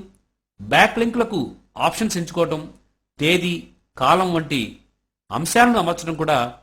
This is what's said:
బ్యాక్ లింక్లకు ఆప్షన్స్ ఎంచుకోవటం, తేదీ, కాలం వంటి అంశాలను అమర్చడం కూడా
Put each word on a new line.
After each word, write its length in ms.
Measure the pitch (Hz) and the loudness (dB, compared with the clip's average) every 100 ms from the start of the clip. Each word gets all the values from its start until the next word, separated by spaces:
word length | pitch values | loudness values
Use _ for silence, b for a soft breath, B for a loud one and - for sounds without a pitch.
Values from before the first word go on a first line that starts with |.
| - _ _ _ _ _ | -6 _ _ _ _ _
బ్యాక్ 400 | 101 143 214 233 | 0 4 4 2
లింక్లకు 400 | 233 233 226 190 123 - _ - | -2 0 -2 -2 -6 -10 _ -2
ఆప్షన్స్ 400 | 147 - 220 180 | -2 0 -4 -2
ఎంచుకోవటం, 440 | 170 - 165 156 151 - _ _ _ _ | -4 -2 -2 -2 -10 -20 _ _ _ _
తేదీ, 340 | 147 180 175 175 - _ _ - | 0 2 0 -6 -8 _ _ -2
కాలం 360 | 131 175 185 | 4 4 4
వంటి 280 | 170 151 143 107 - _ _ _ _ _ | 0 -2 -4 -4 -10 _ _ _ _ _
అంశాలను 480 | 107 160 233 240 233 | -6 -2 4 4 4
అమర్చడం 360 | 170 170 165 160 | 0 -4 -6 -4
కూడా 240 | 156 143 120 - | 0 0 0 -6